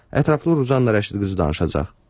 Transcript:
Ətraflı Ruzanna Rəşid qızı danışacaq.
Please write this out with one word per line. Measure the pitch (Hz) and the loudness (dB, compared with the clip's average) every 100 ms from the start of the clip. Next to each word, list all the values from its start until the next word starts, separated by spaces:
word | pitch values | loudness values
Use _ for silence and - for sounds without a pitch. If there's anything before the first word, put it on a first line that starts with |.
| _ | _
Ətraflı | - 143 151 165 160 | -2 2 0 2 0
Ruzanna | 127 131 123 | 2 2 2
Rəşid | 107 101 101 | 2 0 -4
qızı | 98 92 | -4 0
danışacaq. | 78 76 80 73 - - _ | -2 0 -2 -2 -6 -10 _